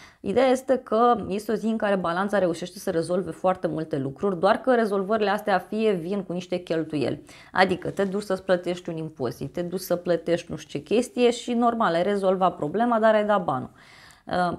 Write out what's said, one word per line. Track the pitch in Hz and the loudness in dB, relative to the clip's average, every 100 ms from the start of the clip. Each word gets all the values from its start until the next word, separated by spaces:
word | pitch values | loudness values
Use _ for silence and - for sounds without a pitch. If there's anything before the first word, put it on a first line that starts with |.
| - _ | -20 _
Ideea | 202 214 262 | -2 2 4
este | 254 262 254 | 2 0 -2
că | - 220 240 233 170 | 0 2 4 4 0
este | 196 208 | -6 -2
o | |
zi | 214 220 | -4 -2
în | 220 | -2
care | 208 196 | 0 0
Balanța | 170 175 202 202 | 0 -2 0 2
reușește | 180 170 180 202 | 2 0 -8 -8
să | - | -4
rezolve | 165 156 185 165 | -2 0 -2 -2
foarte | 160 185 185 170 | -2 0 0 -2
multe | 156 160 147 | -4 -4 -4
lucruri, | 135 135 202 175 | -4 -2 -2 2
doar | 190 233 | 2 4
că | 262 | 2
rezolvările | 240 220 196 190 220 202 | 2 2 0 0 0 0
astea | 208 208 185 | 0 0 0
fie | 185 214 220 | 0 -2 0
vin | 185 165 202 | 0 -2 -6
cu | 185 | -6
niște | 175 - 180 | -8 -6 -6
cheltuieli. | 180 165 156 151 120 147 - - - | -2 -4 -2 -2 -2 -4 -10 -20 -4
Adică | - 190 175 - | 2 2 2 -4
te | - | -2
duci | 196 196 | -2 -2
să-ți | 208 190 | -4 -4
plătești | 190 180 175 180 175 | 0 0 0 -6 -6
un | 160 | -8
impozit, | 156 156 120 - 143 | -8 -6 -6 -6 -8
te | - | -6
duci | 175 185 | -6 -6
să | - 175 | -4 -2
plătești | 180 165 170 170 - | 0 -2 0 -2 -2
nu | 156 | -12
știu | - 147 | -8 -10
ce | |
chestie | - 208 247 247 240 | 0 0 0 2 2
și | 240 - | 2 -2
normal, | 240 240 233 202 | 0 2 2 2
ai | 165 | 2
rezolvat | 180 202 190 190 185 - | 2 2 2 2 2 0
problema, | 151 190 240 226 | -2 0 0 4
dar | 220 | 4
ai | 214 208 | 4 4
dat | 202 | 0
banul. | 165 131 123 - - - - - - | 0 -4 -6 -14 -20 -20 -20 -20 -4
Uh, | 180 175 | -2 0